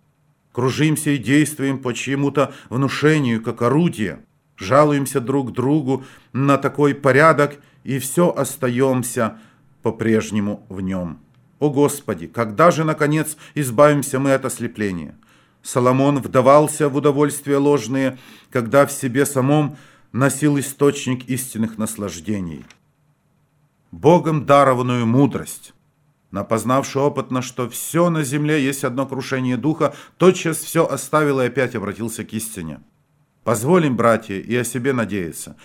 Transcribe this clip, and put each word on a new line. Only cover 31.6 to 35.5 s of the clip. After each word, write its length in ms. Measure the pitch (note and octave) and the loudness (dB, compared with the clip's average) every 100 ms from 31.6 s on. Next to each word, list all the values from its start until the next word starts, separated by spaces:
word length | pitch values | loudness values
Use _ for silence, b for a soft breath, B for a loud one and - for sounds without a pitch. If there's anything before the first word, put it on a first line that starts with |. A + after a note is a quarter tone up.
| B2+ A#2 | -2 -4
обратился 480 | G2 F#2 A2+ A2 | -6 -6 -8 -8
к 100 | F#2+ | -10
истине. 460 | G#2+ A2 F#2+ D#2+ C#2+ - _ _ _ _ _ | -8 -8 -10 -12 -12 -18 _ _ _ _ _
Позволим, 520 | - A2+ B2+ F3+ D3+ A#2 | -2 -2 2 2 2 2
братья, 380 | A#2 A2 - | 2 2 -2
и 200 | F#2+ G2+ A#2+ | -10 -4 -4
о 80 | |
себе 280 | A#2 B2+ B2+ | -4 -4 -2
надеяться, 640 | B2+ G#2 G2+ E2+ C#2+ - | -2 -2 -4 -6 -10 -16